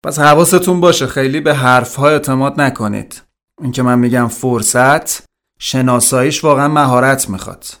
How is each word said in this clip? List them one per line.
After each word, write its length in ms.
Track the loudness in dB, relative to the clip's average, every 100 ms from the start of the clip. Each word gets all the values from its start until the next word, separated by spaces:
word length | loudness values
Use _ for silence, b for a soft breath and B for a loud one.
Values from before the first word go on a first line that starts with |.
پس 140 | -6 2
حواستون 640 | 4 6 4 2 2 2
باشه 260 | 2 2 -2
خیلی 340 | -2 -2 -2
به 140 | -2
حرف‌ها 540 | 0 2 2 0 -4 -2
اعتماد 520 | 0 -2 -2 -2 0
نکنید. 640 | -2 -2 -6 -6 -10 -20 _ _ _ _
این 120 | -8
که 100 | -2
من 160 | 0 2
می‌گم 300 | 2 0 -2
فرصت، 960 | -4 -4 -2 0 2 2 2 -2 -12 _ _ _ _
شناساییش 880 | -6 -2 0 0 0 0 0 0
واقعاً 240 | 0 2 2
مهارت 600 | 0 2 2 2 0 -4
می‌خواد. 360 | -8 -12 -16 -18 -20